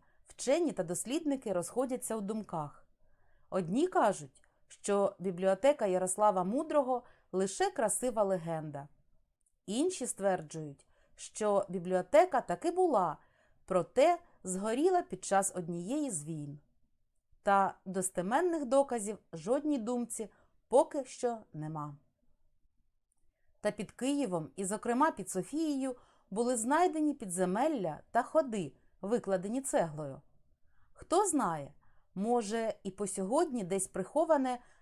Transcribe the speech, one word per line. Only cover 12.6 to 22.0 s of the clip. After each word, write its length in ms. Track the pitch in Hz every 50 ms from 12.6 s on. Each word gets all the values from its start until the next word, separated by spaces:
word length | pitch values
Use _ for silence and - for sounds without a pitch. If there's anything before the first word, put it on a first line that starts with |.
| - 339
була, 460 | 339 359 370 339 269 202 180 160 151 - _ _ _ _ _ _ _ _ _
проте 540 | - 180 180 165 - _ 247 285 339 349 339 - _ _ _ -
згоріла 580 | 185 180 185 202 220 233 262 311 381 370 349
під 240 | 349 - 185 185 -
час 260 | - 196 196 190 190 -
однієї 560 | 180 170 165 170 170 175 196 269 311 294 269
з 140 | 160 151 147
війн. 340 | 156 165 151 147 143 143 147 - _ _ _ _ _ _ _ _ _ _ _ _ _ _ _ -
Та 340 | 202 196 196 196 165 - - _
достеменних 800 | 190 180 190 185 - - 185 170 190 240 302 359 359 330 320 285
доказів 520 | 226 262 277 277 277 247 233 196 208 208 - _ _ -
жодній 440 | 165 151 202 254 294 285 302 294
думці 520 | 262 208 233 247 240 240 233 - - 214 190 - _ _ _ _ _ _
поки 380 | _ - 269 320 320 - 294 262
що 320 | - - - - 240 233 220 214 - -
нема. 420 | 151 151 156 160 151 147 147 143 143